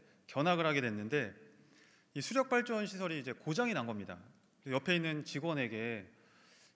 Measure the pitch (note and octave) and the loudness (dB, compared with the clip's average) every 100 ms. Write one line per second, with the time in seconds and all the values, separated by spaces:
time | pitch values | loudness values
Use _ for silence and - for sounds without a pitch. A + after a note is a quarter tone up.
0 | - _ - C3+ E3 F3 D#3+ C#3+ B2 G#2 | -16 _ -6 2 4 4 4 4 2 0
1 | G#2+ D3 A2 - - - - - - - | 0 0 0 -8 -20 -20 -20 -20 -20 -20
2 | _ D3 - B3+ B3+ A#3+ A#3+ A3 G#3 F#3+ | _ -8 -2 0 2 2 2 -2 -2 -4
3 | F#3 D#3 B2+ A#2 D3+ D#3+ A#3+ F3 A#2 G#2 | -4 -2 -4 -6 -2 0 2 0 -2 -4
4 | F#2+ F2+ - - _ _ C#3 C3 D#3+ F3 | -6 -10 -14 -20 _ _ -2 0 2 2
5 | D#3+ D3+ C#3+ C#3+ E3 D3 A#2+ A2 A#2 A2 | 2 -2 -4 -4 -2 0 0 -2 -4 -4
6 | F#2 - - - - - - | -8 -20 -20 -20 -20 -20 -20